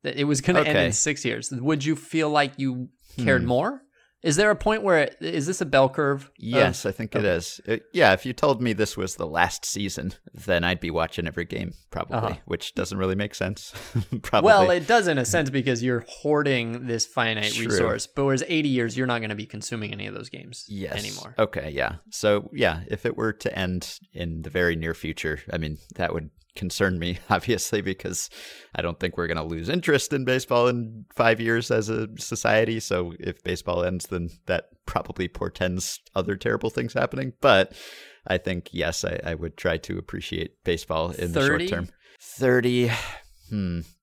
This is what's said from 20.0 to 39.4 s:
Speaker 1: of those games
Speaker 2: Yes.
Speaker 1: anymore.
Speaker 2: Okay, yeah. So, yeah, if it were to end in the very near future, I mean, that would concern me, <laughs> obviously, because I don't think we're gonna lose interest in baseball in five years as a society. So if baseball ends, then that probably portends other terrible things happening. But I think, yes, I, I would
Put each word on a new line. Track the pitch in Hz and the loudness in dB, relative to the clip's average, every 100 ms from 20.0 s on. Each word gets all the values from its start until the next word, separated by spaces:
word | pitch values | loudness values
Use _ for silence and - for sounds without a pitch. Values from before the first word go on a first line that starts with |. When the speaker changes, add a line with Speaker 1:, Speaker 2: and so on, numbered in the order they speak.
| 101 | -10
Speaker 1:
of | 104 | -10
those | 107 | -12
games | - - 120 - | -14 -16 -18 -12
Speaker 2:
Yes. | 101 92 - | -8 -6 -6
Speaker 1:
anymore. | 104 101 - - | -6 -10 -10 -2
Speaker 2:
Okay, | 107 - 76 | -2 -2 -6
yeah. | 69 60 85 - | -2 -2 -4 -12
So, | - 107 104 - | 0 2 2 0
yeah, | - 104 80 87 | 0 0 0 -6
if | 101 120 | -4 -4
it | - | -2
were | 113 | -2
to | 107 - - | -2 -4 -2
end | 92 90 - - _ | -2 -2 -6 -14 _
in | 85 85 82 | -8 -6 -6
the | 80 | -4
very | 90 87 82 | 2 2 2
near | 82 82 | -4 -4
future, | 80 80 80 71 - | -6 -4 -4 -6 -6
I | 87 | -6
mean, | 78 73 _ - | -4 -8 _ -4
that | 85 82 | -4 -4
would | 78 _ _ - | -8 _ _ -8
concern | 92 - 98 90 | -8 0 0 2
me, | 87 90 | -4 -6
<laughs> | - | 0
obviously, | 95 - 107 - 107 | 0 2 -2 0 -2
because | 95 95 92 90 - - - - - | -2 -6 -6 -6 -8 -12 -18 -20 -10
I | - | -6
don't | 85 82 | -4 -2
think | 92 - | -4 -2
we're | 85 | -2
gonna | 82 | -2
lose | 80 82 85 | -4 -6 -2
interest | 175 165 139 - | -2 2 2 2
in | 139 | -2
baseball | 131 127 - 120 123 | 0 0 2 4 4
in | 120 113 110 - | 2 -4 -10 -12
five | - 117 113 | 2 4 4
years | 113 117 113 | 2 0 2
as | 113 107 | 0 2
a | 113 110 113 | -2 -4 -8
society. | - 113 - 110 113 113 | -8 -2 4 4 4 0
So | - 90 87 85 | -2 -2 -2 -6
if | 92 87 | -8 -6
baseball | 90 90 - 87 | -6 -4 -2 0
ends, | 87 90 - | 0 -2 -4
then | 90 85 - - | -6 -6 -10 -4
that | 87 - _ - | -4 -4 _ -6
probably | - - - 90 | -6 -4 -6 -6
portends | - 95 - 92 90 - - _ 98 | -4 -8 -2 -2 -2 -6 -10 _ -4
other | 92 95 | -2 -2
terrible | 113 110 113 | -2 -2 -2
things | - 120 | -4 -4
happening. | - - 135 131 - | -2 -2 -2 -8 2
But | 143 98 95 - - - - - - | 6 6 4 -2 -18 -18 -20 -18 -2
I | 92 | -2
think, | - 90 - | -2 -6 -6
yes, | 87 78 82 | -4 -2 -2
I, | 90 85 82 | -4 -4 -6
I | |
would | 80 | -6